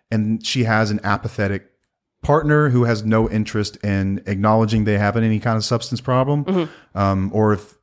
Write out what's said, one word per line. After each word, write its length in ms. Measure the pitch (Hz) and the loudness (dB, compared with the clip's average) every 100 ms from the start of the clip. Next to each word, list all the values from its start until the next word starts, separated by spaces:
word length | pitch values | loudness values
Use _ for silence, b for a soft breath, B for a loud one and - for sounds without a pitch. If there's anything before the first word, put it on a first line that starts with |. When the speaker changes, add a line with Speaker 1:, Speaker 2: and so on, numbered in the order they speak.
| b | b
Speaker 1:
and 340 | 110 107 113 - | -2 0 -2 -2
she 200 | 127 113 | -2 0
has 260 | 110 107 | 2 0
an 80 | 104 | -2
apathetic 680 | 101 101 113 - 98 98 - _ _ _ _ _ | -2 -4 -4 -4 -4 -4 -10 _ _ _ _ _
partner 480 | - 151 151 151 151 | 0 2 4 2 4
who 140 | 123 | 2
has 200 | 117 107 | 2 0
no 260 | 107 110 113 | 0 2 2
interest 480 | 107 104 107 104 - | -2 -2 -4 -4 -6
in 380 | 104 98 98 98 - | -4 -2 -2 -4 -4
acknowledging 580 | 98 107 110 110 110 | -2 2 2 2 2
they 140 | 107 101 | 2 2
have 180 | 104 113 | 0 0
any 220 | 113 107 | 0 0
kind 180 | 120 110 | 0 -2
of 60 | - | -2
substance 360 | 117 - 120 | -4 -4 -8
problem. 440 | - 127 135 147 143 | -2 0 2 0 0
Speaker 2:
Mm-hmm. 520 | 185 156 - _ - | -2 -2 -8 _ -2
Speaker 1:
Um, 340 | 98 95 95 | 0 0 0
or 200 | 107 107 | 2 2
if, 240 | 101 - _ | 0 -4 _